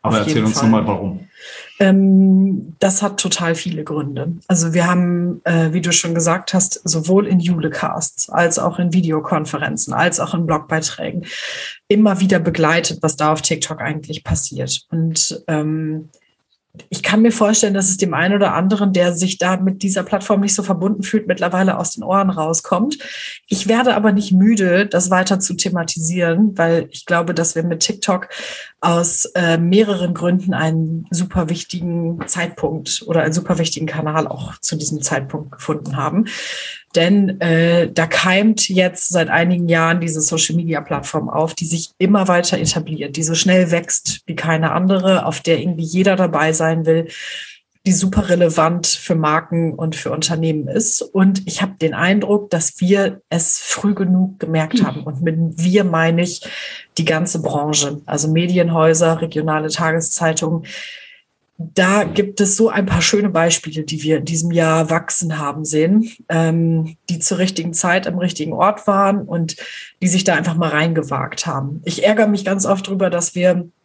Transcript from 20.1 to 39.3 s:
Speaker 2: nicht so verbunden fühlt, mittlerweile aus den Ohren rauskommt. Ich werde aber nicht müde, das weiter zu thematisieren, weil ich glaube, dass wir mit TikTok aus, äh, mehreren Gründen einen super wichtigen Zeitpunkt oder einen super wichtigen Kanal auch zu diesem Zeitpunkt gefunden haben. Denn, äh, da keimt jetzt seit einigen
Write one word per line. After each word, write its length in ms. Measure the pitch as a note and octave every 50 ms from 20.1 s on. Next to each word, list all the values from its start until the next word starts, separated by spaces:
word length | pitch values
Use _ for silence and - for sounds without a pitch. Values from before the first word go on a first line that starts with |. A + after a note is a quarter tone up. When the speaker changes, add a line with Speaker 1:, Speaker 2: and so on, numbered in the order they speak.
| G#3+ F#3+ - - G#3 G3+
Speaker 2:
nicht 140 | G3 G3+ -
so 100 | - F#3
verbunden 400 | F#3+ F#3 E3 F3+ G3+ G#3+ - F#3+
fühlt, 240 | - - G#3+ G#3+ -
mittlerweile 500 | F#3 F#3 F#3 F3 F#3 F#3 G3 F#3+ - -
aus 140 | F3+ -
den 100 | - -
Ohren 280 | - F3+ F#3 G3 G3 F#3+
rauskommt. 680 | F#3+ E3+ D#3 D#3 E3 E3 - - F#3+ F3 A3+ D4 D4+ - - - - - - - - - _
Ich 220 | _ G3+ F#3 - G3
werde 260 | A3+ A#3 B3+ B3 G#3
aber 160 | G#3+ G#3 G#3+
nicht 220 | G3 G#3 G#3 -
müde, 540 | F#3 F#3 G3 A3 A#3 G3+ F#3+ F3+ F3 F#3+ G#3
das 220 | G3+ - F3+ F3+ F3+
weiter 300 | F#3 F#3 F#3 F#3 G3+ F#3+
zu 160 | F#3+ - F#3
thematisieren, 1040 | F3 - G3 F#3 F3 E3 E3 - E3 D#3+ E3 F3 F3+ F3 E3 E3 F3+ A3 G#3 F#3+ -
weil 300 | E3 E3 E3+ E3 D#3+ -
ich 160 | - - -
glaube, 260 | - F3 E3+ E3+ F3
dass 220 | F3 D#3+ E3+ D#3+ -
wir 80 | E3
mit 160 | E3 F3 E3 E3
TikTok 500 | - - G#3+ G3+ - - F#3 F#3 - - - - - - - - - - _ _
aus, 440 | - F3 E3+ E3+ E3+ E3+ - - - - -
äh, 200 | F3+ F3 E3+ E3
mehreren 580 | E3 E3+ E3+ F#3+ G#3 A3 G#3 G3 F3 F3+ F3 F3+
Gründen 380 | - F3 F3 F#3 F#3 F3+ F#3
einen 540 | - - D#3+ D#3+ D#3+ D#3+ D#3+ D#3+ E3 E3 E3 -
super 380 | F3+ E3+ F#3 F#3 - F#3 E3+ D#3
wichtigen 680 | E3+ E3 - - - F3 E3+ F3 E3+ E3+ E3+ E3 E3+ E3 -
Zeitpunkt 760 | - - F3+ E3+ E3 - - D#3+ C#3+ D#3+ D#3 C#3 - - - -
oder 160 | - E3 E3
einen 100 | D#3 D#3
super 260 | D#3 F3 D#3+ - F3 D#3
wichtigen 280 | E3 D#3+ - D3 D#3+
Kanal 400 | D#3 - D#3 D3+ D3+ D3+ D#3+ D#3
auch 320 | - - C3 - - - -
zu 180 | - - E3
diesem 240 | D3+ D3 - D#3 D3
Zeitpunkt 520 | C#3+ - D3+ C3+ C3+ C3+ - D3+ D3+ -
gefunden 440 | - - - - D3+ D3 - - C3+
haben. 300 | C#3 C#3 D3+ D#3 G3 A3 - - - - - - - - - - - _ _ -
Denn, 460 | E3+ E3 F3 G3+ G3+ G3 F#3+ F#3+ -
äh, 500 | E3+ E3+ E3 E3 E3 E3+ E3+ F3 E3+ -
da 140 | - - D#3+
keimt 600 | D#3+ - - - F#3 F#3 G3 G#3 A3 A3 G#3+ - -
jetzt 400 | F#3+ F#3 F#3 F3+ F3+ - - -
seit 200 | F3+ F3 D#3+
einigen 400 | -